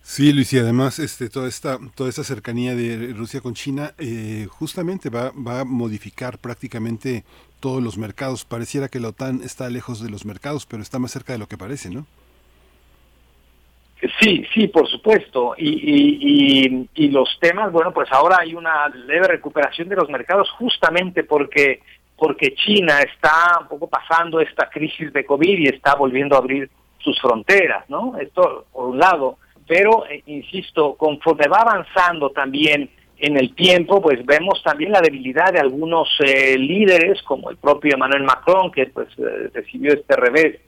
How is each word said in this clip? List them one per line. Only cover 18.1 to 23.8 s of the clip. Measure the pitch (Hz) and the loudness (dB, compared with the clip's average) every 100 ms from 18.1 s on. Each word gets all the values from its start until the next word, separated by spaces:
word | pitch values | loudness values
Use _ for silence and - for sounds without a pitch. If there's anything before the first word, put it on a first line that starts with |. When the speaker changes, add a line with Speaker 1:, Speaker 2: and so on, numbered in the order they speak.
Speaker 2:
ahora | 135 165 185 | 4 6 4
hay | 165 | 2
una | 170 165 156 147 | -6 -4 -2 -2
leve | 127 123 160 185 | -6 -4 0 2
recuperación | 156 147 - 139 - 170 | 0 -2 -2 -2 -4 -6
de | 190 | -2
los | 151 | -2
mercados | 135 120 190 190 | -4 -2 0 0
justamente | - 240 - 170 170 185 175 | -4 -4 0 0 0 -2 -4
porque, | 156 151 143 147 139 127 _ - _ _ | 0 0 0 2 2 0 _ -20 _ _
porque | 156 139 139 | -2 0 -2
China | - - 208 170 143 | 0 0 2 4 2
está | 139 - 156 160 175 170 | 2 0 2 4 4 2
un | 151 | -2
poco | 147 | -10